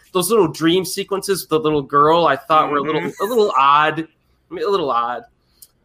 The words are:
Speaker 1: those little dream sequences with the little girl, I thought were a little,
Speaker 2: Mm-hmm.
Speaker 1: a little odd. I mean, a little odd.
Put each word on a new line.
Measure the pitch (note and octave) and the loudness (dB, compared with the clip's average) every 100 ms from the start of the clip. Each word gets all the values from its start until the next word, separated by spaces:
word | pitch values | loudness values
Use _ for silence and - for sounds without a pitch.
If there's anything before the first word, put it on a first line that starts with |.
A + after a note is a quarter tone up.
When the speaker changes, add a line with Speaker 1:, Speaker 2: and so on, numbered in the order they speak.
| _ | _
Speaker 1:
those | F#3 F3 | -4 0
little | A3+ D#3+ | 2 2
dream | D3 D#3+ F#3 | 0 0 0
sequences | F3+ - G3 F#3+ G3 F#3+ | -2 -8 -6 -6 -4 -6
with | - | -2
the | D#3 | -2
little | D#3 D3+ | 0 -2
girl, | C3+ C#3+ D3+ E3+ D#3+ | 0 2 4 4 2
I | C3+ | 0
thought | - D#3 D3+ | 0 0 2
were | C#3+ | -2
a | |
little, | D3 D#3+ | -2 -4
Speaker 2:
Mm-hmm. | F3 - | -6 -6
Speaker 1:
a | G3+ | -2
little | A#3+ G#3 B2+ | 0 2 2
odd. | C#3 D3 D#3 D#3 D#3+ _ _ _ _ | 4 4 2 -2 -10 _ _ _ _
I | |
mean, | F3 | -8
a | G3+ | -4
little | G3 C#3 | -2 -2
odd. | A#2 A#2 A#2+ - _ _ _ - _ | -2 -4 -8 -14 _ _ _ -20 _